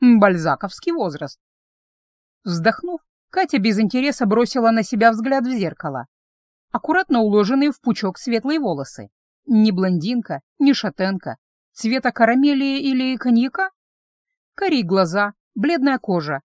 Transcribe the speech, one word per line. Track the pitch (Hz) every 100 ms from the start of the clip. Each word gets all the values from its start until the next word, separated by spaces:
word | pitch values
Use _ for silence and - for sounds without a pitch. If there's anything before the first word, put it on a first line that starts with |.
"бальзаковский | 247 226 202 175 160 - 190 - 349
возраст". | 339 185 147 185 - _ _ _ _ _ _ _ _ _ _
Вздохнув, | 202 170 175 - 349 339 _ _ _
Катя | 370 339 262
без | 208 202
интереса | 220 254 277 - 214
бросила | 220 240 254 226
на | 226
себя | 208 214 226
взгляд | 220 240 269
в | 247
зеркало. | 247 208 - 156 131 117 _ _ _ _ _ _
Аккуратно | 247 - 349 370 254
уложенные | 214 208 202 269 294
в | -
пучок | 247 208 196 -
светлые | - 233 262 320
волосы. | 240 143 135 - 101 _ _ _
Не | - 220 214
блондинка, | 185 185 175 180 247 - 143 - -
не | 285
шатенка. | 269 196 - 190 196 139 113 _ _ _
Цвета | - 220 262 247
карамели | - 226 254 285 277 277 269
или | 277 254 262 262
коньяка? | 254 233 269 - 381 - _ _ _ _ _ _ _
Карие | - 392 285
глаза, | 175 190 170 190 202 - _
бледная | 185 277 339 277 262
кожа, | - 180 151 139 -